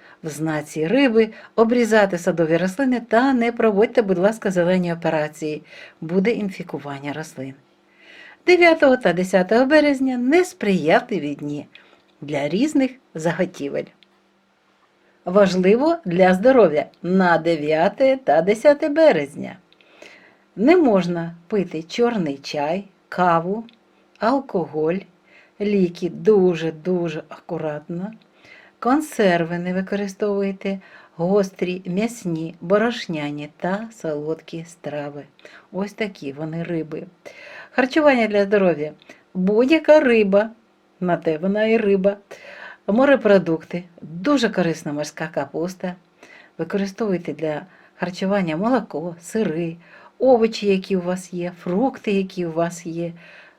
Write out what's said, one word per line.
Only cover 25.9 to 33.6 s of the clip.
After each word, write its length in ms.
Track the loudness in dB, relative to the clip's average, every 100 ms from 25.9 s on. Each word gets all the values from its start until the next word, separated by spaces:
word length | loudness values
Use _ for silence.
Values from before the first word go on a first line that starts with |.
| -2 -8
дуже-дуже 1120 | -2 2 4 4 0 -4 -6 -4 -2 -2 -6 -14
акуратно, 840 | -20 -12 -8 -6 -8 -10 -10 -10 -14 _ _ -20 -20 -20 _
консерви 800 | 0 0 -2 0 2 2 0 -4
не 160 | -4
використовуйте, 1040 | -4 -4 -6 -6 -4 -4 -2 -4 -4 -8 -8 -12 -20 -20 -6
гострі, 640 | 0 0 0 -4 -6 -6 -4
м'ясні, 680 | -4 -4 -6 -6 -6 -8 -12
борошняні 880 | 0 0 0 -4 -8 -6 -6 -8 -12
та 320 | _